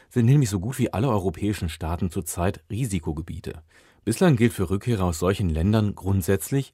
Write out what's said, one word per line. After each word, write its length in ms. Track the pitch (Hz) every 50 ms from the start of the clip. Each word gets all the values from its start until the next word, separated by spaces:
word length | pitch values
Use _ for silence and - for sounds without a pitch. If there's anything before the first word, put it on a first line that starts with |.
| - _
sind 160 | - 123 117
nämlich 240 | 120 139 151 135 101
so 100 | 101 95
gut 200 | 87 113 - -
wie 120 | 120 -
alle 160 | - 92 117 143
europäischen 600 | 110 101 87 95 87 - - 104 107 - 95 85
Staaten 400 | - - 82 80 85 87 98 87
zurzeit 520 | - 98 80 - - - 87 92 87 - _ -
Risikogebiete. 920 | 101 104 135 113 98 90 - 87 76 76 80 - 76 78 - - - 80 - _ _ _ _ _ _ _ -
Bislang 320 | - 113 - 190 180 143
gilt 160 | 104 117 117
für 180 | - - 95 82
Rückkehrer 360 | 95 98 - 123 120 98 92
aus 140 | 87 85 -
solchen 300 | 87 90 101 - 107 85
Ländern 460 | 76 80 82 104 107 110 107 104 -
grundsätzlich 800 | - 87 92 98 98 90 - 98 98 - - 139 139 131 -